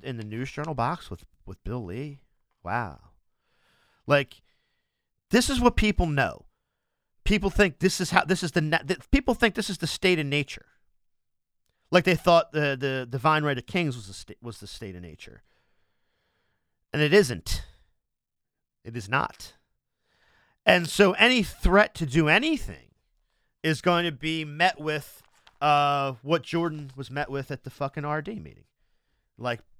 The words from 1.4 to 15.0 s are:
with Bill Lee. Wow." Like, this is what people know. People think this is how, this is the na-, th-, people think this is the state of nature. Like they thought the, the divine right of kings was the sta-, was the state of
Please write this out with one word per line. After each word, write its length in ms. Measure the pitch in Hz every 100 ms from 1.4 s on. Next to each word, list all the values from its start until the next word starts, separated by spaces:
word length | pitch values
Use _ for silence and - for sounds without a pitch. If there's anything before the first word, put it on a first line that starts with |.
| -
with 160 | 92 -
Bill 180 | 123
Lee. 380 | 95 107 147 143 _ _ _ _
Wow." 360 | 87 113 107 69 _ _ _ _ _ _ _ _ _ _ -
Like, 340 | 143 135 - _ _ _ _ _ _ _ _ -
this 180 | 233 247
is 100 | 262
what 160 | 240 -
people 300 | 214 - 170
know. 400 | 143 107 50 - _ _ _ _ _ _ _ -
People 240 | 208 196
think 300 | - 196 -
this 220 | 185 -
is 100 | 180
how, 120 | 180
this 180 | 151 185
is 120 | 165
the 80 | 175
na-, 180 | 151 160
th-, 320 | 135 180 -
people 220 | 277 285
think 220 | 233 226 -
this 140 | 208
is 100 | 180
the 80 | 160
state 300 | - 185 175
of 80 | 143
nature. 400 | 143 139 - _ _ _ _ _ _ _ _ _ _ _ _ -
Like 120 | 180
they 120 | 185 170
thought 360 | - 170 -
the, 260 | 156 147 131
the 280 | 135 131 123
divine 340 | 127 147 156
right 140 | 151 135
of 80 | -
kings 300 | 180 160 123
was 120 | 98
the 60 |
sta-, 220 | 98 - -
was 180 | 120 104
the 80 | 101
state 280 | - 104
of 60 | 90